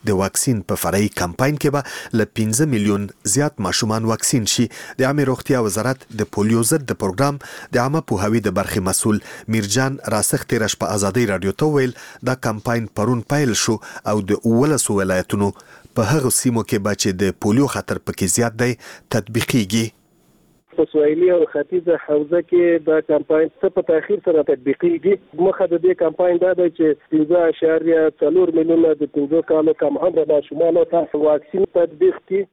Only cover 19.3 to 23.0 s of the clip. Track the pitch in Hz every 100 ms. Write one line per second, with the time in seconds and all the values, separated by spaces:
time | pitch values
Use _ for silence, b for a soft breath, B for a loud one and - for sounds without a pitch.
19.3 | 117 - 127 98 113 113 _ _ _ _
20.3 | _ _ _ _ - 156 151 151 156 180
21.3 | 175 156 147 143 185 170 156 - 151 147
22.3 | 175 165 175 175 170 156 156